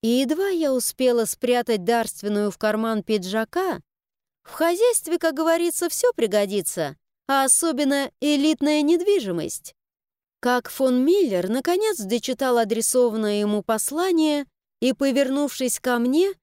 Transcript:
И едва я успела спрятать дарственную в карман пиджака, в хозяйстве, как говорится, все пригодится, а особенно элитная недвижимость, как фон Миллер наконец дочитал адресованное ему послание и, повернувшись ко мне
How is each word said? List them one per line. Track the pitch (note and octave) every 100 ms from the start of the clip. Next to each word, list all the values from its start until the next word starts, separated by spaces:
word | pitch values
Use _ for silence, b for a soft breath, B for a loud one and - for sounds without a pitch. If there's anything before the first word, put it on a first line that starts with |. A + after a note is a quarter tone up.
И | A3
едва | B3 C4 D#4 G4
я | F4+ D4+
успела | C4 - - B3+ A#3+ A3
спрятать | - B3 B3 A#3 G#3+
дарственную | F3 A#3 A3 - G3+ G#3 G#3
в | -
карман | G#3+ G#3+ A3+ A3
пиджака, | - G#3+ F#3 G#3+ A3 F4 F#4 B3 _ _ _ _ _ _
в | -
хозяйстве, | - E4 F4 A#4+ A4+ - E4+
как | E4
говорится, | C#4+ E4 E4 E4+ - F4
все | - B4
пригодится, | - A3+ G#3 G3+ G3+ F3+ - D3 C#3+ _ _ -
а | C4+ C4+
особенно | - E4 C4 C#4+ C#4 C#4 _
элитная | D4 D4 D4+ D#4 C#4+ D4+
недвижимость, | D4 E4+ F#4 G4+ G#3 E3+ - - - _ _ _ _ _ _ _ B3
как | B3 -
фон | - C4 B3+
Миллер | C4+ G4 D#4+ F#3 F#3
наконец | A#3+ E4+ F4+ A4 G4
дочитал | G3 A3+ - B3 C4 A#3+
адресованное | A3 A3+ A3+ B3+ B3 A3 G#3+ G#3
ему | G#3 G#3
послание | - A3 - D4 F#4 E4+ D#4 D4 C#4 _ _ _
и, | B3+
повернувшись | B3+ C#4 C4 C4 C#4 D4 - B3+ -
ко | B3+ A#3+
мне | A#3+ D4 F#4+ F#4+